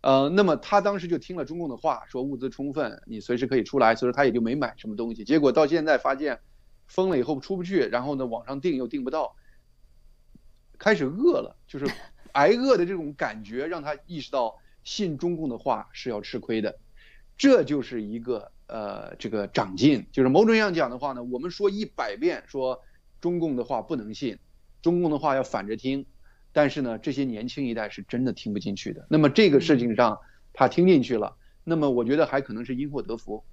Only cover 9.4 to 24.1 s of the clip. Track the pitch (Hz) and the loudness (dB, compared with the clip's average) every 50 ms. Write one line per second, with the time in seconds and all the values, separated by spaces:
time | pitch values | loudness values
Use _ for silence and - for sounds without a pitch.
9.4 | _ - - _ _ _ _ _ _ _ _ - _ - _ _ _ _ - - | _ -20 -20 _ _ _ _ _ _ _ _ -20 _ -20 _ _ _ _ -20 -20
10.4 | _ - - _ _ _ - - - 208 220 170 143 131 151 196 269 349 294 - | _ -20 -20 _ _ _ -20 -2 2 2 2 4 2 -4 -2 2 2 2 2 2
11.4 | 113 - - _ _ _ - 143 143 135 123 - - - - - - - - 139 | -2 -6 -14 _ _ _ -12 -6 -6 -6 -6 -6 -14 -20 -20 -20 -20 -4 2 4
12.4 | 143 165 220 240 254 269 254 185 175 175 196 180 160 147 147 - 165 123 107 110 | 6 6 6 4 4 4 4 4 4 0 -2 -6 -6 -8 -6 -4 -6 -6 -6 -8
13.4 | 110 101 110 123 143 160 175 170 143 147 151 139 - - 175 156 123 - - 135 | -12 -10 -8 -6 -6 -6 -6 -8 -6 -8 -10 -10 -10 -12 -10 -10 -10 -4 -2 -2
14.4 | 120 110 - - _ _ _ _ _ - - - 208 180 151 131 - 175 175 160 | -2 -2 -4 -10 _ _ _ _ _ -12 -6 -4 -2 -2 -2 -2 -2 -2 -2 -2
15.4 | 160 139 120 113 - 139 120 104 - - - - - 127 113 104 101 - - 117 | -4 -6 -6 -4 -2 -2 -2 -2 -2 -12 -16 -10 -8 -6 -6 -6 -8 -8 -10 -10
16.4 | - - 113 110 104 104 - - - _ - - - - _ - - - - - | -4 -2 -2 -2 -2 -2 -6 -8 -20 _ -20 -20 -20 -20 _ -20 -20 -20 -8 2
17.4 | - 277 262 220 151 135 147 143 120 - 127 113 107 104 107 117 117 123 127 107 | 4 6 6 6 4 2 -2 -4 -4 -6 -8 -8 -8 -6 -8 -10 -6 -4 -6 -6
18.4 | 101 101 _ - - _ - 113 107 101 98 104 107 - - - - 113 107 107 | -6 -12 _ -20 -18 _ -10 -10 -8 -8 -10 -10 -12 -14 -16 -10 -8 -4 -4 -4
19.4 | 101 98 - - 113 95 92 92 113 147 147 113 - - - - 131 127 131 165 | -4 -2 -2 -2 -2 -2 -2 4 4 4 4 4 0 -6 0 2 2 6 6 6
20.4 | 220 220 226 220 214 202 175 165 147 123 120 127 143 143 131 123 120 123 123 123 | 6 6 6 4 4 2 2 0 -2 -2 -2 -6 -8 -8 -6 -8 -8 -8 -8 -6
21.4 | 143 180 175 - 202 202 196 208 214 151 _ - 135 110 101 104 135 180 165 113 | -6 -8 -6 -2 -2 -2 0 -2 -8 -8 _ -8 -6 -6 -6 -2 -2 -2 -2 -2
22.4 | - - - 139 131 127 123 120 - - _ _ _ _ _ - - 175 175 175 | -10 -10 -8 -6 -4 -4 -6 -6 -12 -20 _ _ _ _ _ -6 -4 -4 -2 0
23.4 | 165 160 139 123 117 - 139 113 107 - 165 131 107 107 | -2 -2 -2 -2 -2 -2 -4 -4 -4 -4 -6 -6 -6 -8